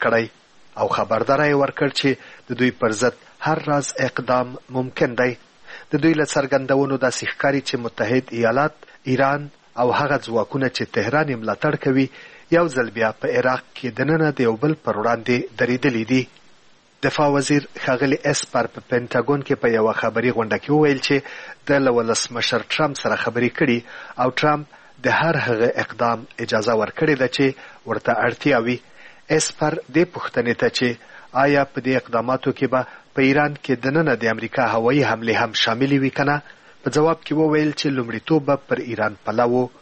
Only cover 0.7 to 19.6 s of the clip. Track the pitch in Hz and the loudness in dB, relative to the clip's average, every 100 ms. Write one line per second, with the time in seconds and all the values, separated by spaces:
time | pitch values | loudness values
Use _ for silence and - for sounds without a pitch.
0.7 | - 110 - 101 110 117 139 147 143 139 | -6 -2 -2 0 0 2 2 2 2 0
1.7 | - 143 - 139 123 - - - 120 123 | 0 -2 0 -2 -2 -6 -16 -8 0 0
2.7 | - 117 107 120 - - - 147 156 147 | 0 -2 0 0 -2 -12 -6 -2 -2 0
3.7 | 143 139 - 135 - 123 127 123 131 - | -2 -2 -4 -4 -2 0 0 -2 -8 -8
4.7 | 127 127 - 147 117 127 120 - _ - | -6 -4 -2 -2 0 -2 -2 -14 _ -20
5.7 | - - 151 160 151 147 151 135 135 135 | -20 -4 0 2 2 0 0 0 0 2
6.7 | 139 139 135 127 - - - 143 139 - | 2 2 0 0 -2 -6 -2 0 0 -2
7.7 | 127 117 - 110 131 131 117 113 123 151 | -4 -4 -4 0 0 0 0 2 2 0
8.7 | - - - - 131 135 143 147 - _ | -2 -20 -10 -2 2 2 0 -6 -18 _
9.7 | 113 123 113 143 139 - 113 104 135 131 | -2 0 2 0 0 -2 -2 -2 -2 -2
10.7 | - 113 117 104 143 151 120 110 101 156 | -2 -4 -2 0 0 0 -2 -4 -2 -2
11.7 | 156 143 131 135 - - - - 165 170 | 0 0 2 0 -4 -20 -16 0 2 2
12.7 | 131 113 107 110 - 113 120 127 127 - | 0 -2 0 -2 0 -2 0 2 0 -6
13.7 | - 127 107 135 160 156 139 120 110 147 | -10 -6 -2 0 2 2 2 0 2 0
14.7 | 156 - 104 110 117 117 123 - - 120 | 0 -2 0 0 0 0 0 -2 -2 -2
15.7 | 127 143 117 117 131 123 - - - _ | 0 0 0 0 0 -2 -10 -20 -20 _
16.7 | _ _ _ 139 - 147 143 131 147 143 | _ _ _ -2 2 2 2 2 0 0
17.7 | - - 123 139 147 143 143 - 127 117 | -6 -2 0 0 0 0 -2 -2 -2 -2
18.7 | - - 123 120 123 117 143 135 135 | -6 -4 -4 -2 -2 0 0 0 -2